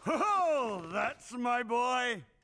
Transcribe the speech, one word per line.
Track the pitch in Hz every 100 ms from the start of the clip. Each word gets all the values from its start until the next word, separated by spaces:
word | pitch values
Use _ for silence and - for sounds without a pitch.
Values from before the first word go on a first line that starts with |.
| -
Oh, | 320 415 403 359 294 240 196 165
that's | 190 214 285 -
my | 247 240 240
boy! | 240 233 247 254 247 220 131 _